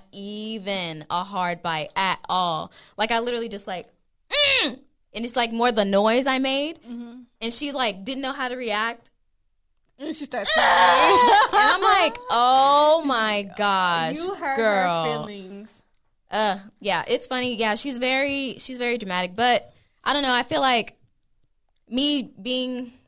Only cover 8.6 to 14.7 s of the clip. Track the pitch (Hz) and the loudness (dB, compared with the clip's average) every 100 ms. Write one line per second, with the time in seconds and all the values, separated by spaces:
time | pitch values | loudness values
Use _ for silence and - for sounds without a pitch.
8.6 | 233 208 226 233 _ _ _ _ _ _ | -4 -2 -4 -6 _ _ _ _ _ _
9.6 | _ _ _ - 302 - 285 240 196 640 | _ _ _ -14 -10 -10 -10 -6 0 2
10.6 | - - - 262 - 494 480 415 480 440 | 4 4 6 6 6 6 6 6 4 4
11.6 | 427 381 427 403 320 - - 233 247 262 | 4 4 4 4 2 -2 -2 2 4 6
12.6 | 277 285 302 320 285 240 214 208 202 - | 6 6 6 4 2 0 0 -2 -4 -2
13.6 | 208 190 180 170 160 311 359 370 311 269 | 0 2 2 0 0 -2 -6 -6 -4 0
14.6 | 220 | 2